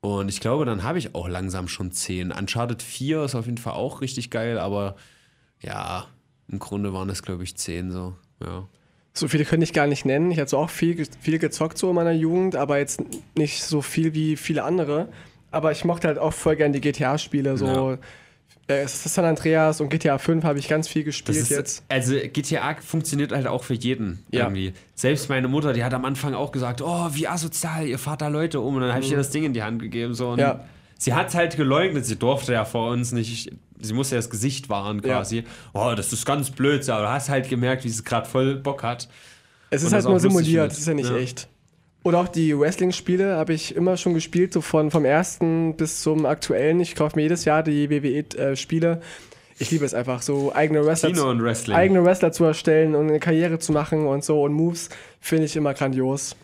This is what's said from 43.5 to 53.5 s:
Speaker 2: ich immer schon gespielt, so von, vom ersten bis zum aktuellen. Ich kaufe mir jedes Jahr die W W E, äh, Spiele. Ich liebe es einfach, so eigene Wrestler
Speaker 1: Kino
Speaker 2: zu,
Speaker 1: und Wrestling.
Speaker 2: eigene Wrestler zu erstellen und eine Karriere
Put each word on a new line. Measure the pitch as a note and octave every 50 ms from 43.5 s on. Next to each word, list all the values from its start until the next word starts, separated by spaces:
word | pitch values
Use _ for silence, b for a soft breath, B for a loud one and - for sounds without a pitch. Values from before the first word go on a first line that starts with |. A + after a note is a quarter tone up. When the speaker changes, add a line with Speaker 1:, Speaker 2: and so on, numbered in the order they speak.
| E3
Speaker 2:
ich | D#3+ - - -
immer | E3 E3+ F3+ F#3 F3
schon | - F#3 E3+
gespielt, | E3 D#3 - - E3+ F3+ F#3 -
so | E3+
von, | D3+ - - D#3 D#3 D3+
vom | D3+ E3 D3+
ersten | C3 C#3+ D#3 F3+ - - - F3+ E3 E3 E3 E3 D#3+ D#3
bis | D#3+ D#3+ D#3 - - -
zum | D#3 D#3 D#3 D#3 C3
aktuellen. | D3+ D3+ - - - F#2 C3 D3+ E3 F3
Ich | F3 E3 -
kaufe | - D#3 D3+ -
mir | D#3+ D3+
jedes | D#3 F3 E3+ -
Jahr | D#3 D3+ D#3 D#3+
die | D#3 D3 D3 D3 C#3+
W | D3 D3 C#3
W | C#3+ B2 D3
E, | D3 - - -
äh, | - C#3 C#3
Spiele. | C3+ - - E3 E3 E3 E3+ E3 E3 E3 B B B B B B B B B B B
Ich | C3 A2
liebe | E3 D#3+ C#3+
es | C3 -
einfach, | A#2 A#2+ C3 B2+ B2
so | - - C#3+ C#3+ C#3 C#3 -
eigene | - D3+ D#3 D3+ D3+ D3
Wrestler | D3+ D#3+ D#3+ - D#3+
Speaker 1:
Kino | F3+ E3+ C#3+
Speaker 2:
zu, | C3
Speaker 1:
und | B2 A#2
Wrestling. | A2+ A#2 A2+ A#2 - - G#2
Speaker 2:
eigene | - F3+ F#3+ G3 F#3 F3
Wrestler | F3+ F#3 F#3 - E3
zu | D#3+ - E3+
erstellen | D#3+ D#3 - - - D#3 D#3 D#3+ D#3 D3+
und | D3 D3+ D#3
eine | D3+ D3+
Karriere | D3 E3+ E3 D#3 E3+ F3